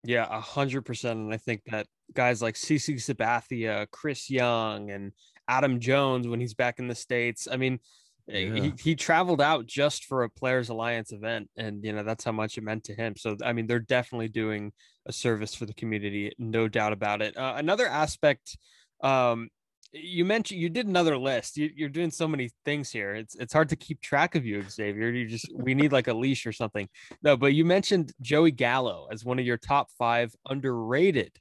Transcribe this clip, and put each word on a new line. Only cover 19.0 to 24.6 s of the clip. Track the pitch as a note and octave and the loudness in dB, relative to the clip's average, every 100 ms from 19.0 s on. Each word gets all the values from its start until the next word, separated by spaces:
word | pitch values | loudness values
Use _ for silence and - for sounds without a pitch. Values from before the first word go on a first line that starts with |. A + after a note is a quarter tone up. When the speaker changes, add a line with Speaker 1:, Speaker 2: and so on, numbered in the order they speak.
Speaker 1:
um, | C3+ C3 B2 A#2 A#2 _ _ _ _ | 2 4 4 2 -6 _ _ _ _
you | D#3 E3+ F3 | -16 -6 0
mentioned, | F3+ A3 A3 F#3 | 2 2 0 -2
you | E3+ | -2
did | F3 G#3+ | 0 2
another | F3+ E3 C#3 | 4 4 2
list. | C3+ B2 - D3 | 0 -2 -4 -4
You, | D3+ | -4
you're | C#3+ D3+ | -4 -6
doing | D3 E3+ | -2 -4
so | - D#3+ | -2 -2
many | D3 B2 _ | 0 -4 _
things | - D3 C#3 | -4 -4 -4
here. | A2+ G2+ G#2 | -6 -6 -6
It's, | A2 | -10
it's | - B2 | -10 0
hard | D3+ D#3 | 4 4
to | - | 0
keep | - D#3+ | -6 -10
track | - C#3+ F3 E3 | 0 2 4 2
of | A#2+ | 0
you, | G2+ | -4